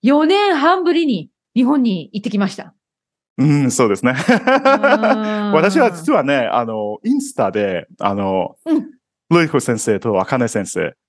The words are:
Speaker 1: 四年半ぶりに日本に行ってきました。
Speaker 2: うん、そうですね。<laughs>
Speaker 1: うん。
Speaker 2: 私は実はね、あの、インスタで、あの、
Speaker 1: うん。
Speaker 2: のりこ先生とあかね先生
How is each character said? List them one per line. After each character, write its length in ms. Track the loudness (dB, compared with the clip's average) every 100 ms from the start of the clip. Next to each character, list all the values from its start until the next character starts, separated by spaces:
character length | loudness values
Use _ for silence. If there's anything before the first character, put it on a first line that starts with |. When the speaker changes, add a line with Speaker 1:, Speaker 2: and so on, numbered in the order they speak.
Speaker 1:
四 240 | 4 2 4
年 300 | 2 2 2
半 280 | 2 2
ぶ 80 | 0
り 140 | 0 0
に 240 | -2 -6 _ _
日 100 | 0
本 180 | 2 2
に 280 | 0 -2 -6
行 100 | -8
っ 20 |
て 60 | -6
き 80 | -2
ま 100 | -4
し 80 | -4
た。 180 | -18 _ _ _ _ _ _ -2
Speaker 2:
う 80 |
ん、 260 | 2 2 0
そ 140 | 2 2
う 20 |
で 80 | 2
す 100 | 0
ね。 80 |
<laughs> 160 | -2 2
Speaker 1:
う 20 |
ん。 1200 | 2 2 2 2 2 2 2 2 0 -2 -4 0
Speaker 2:
私 280 | 2 2 2
は 100 | 2
実 220 | 0 0
は 100 | 0
ね、 160 | 2 0
あ 260 | 0 -2
の、 340 | -2 -4 -6 -6
イ 100 | -2
ン 80 | -2
ス 140 | -4
タ 160 | -4 -2
で、 380 | 0 -2 -2 -8 -6
あ 160 | -4
の、 400 | -2 -2 -2 -4 -8
Speaker 1:
う 140 | -2 -2
ん。 120 | -2 -18 _ _ _
Speaker 2:
の 140 | 0
り 60 | 2
こ 100 | -2
先 220 | -2 -4
生 180 | -2 -2
と 220 | 0 -2
あ 40 |
か 140 | 0 -2
ね 80 | -2
先 200 | -4 -6
生 280 | -6 -6 -8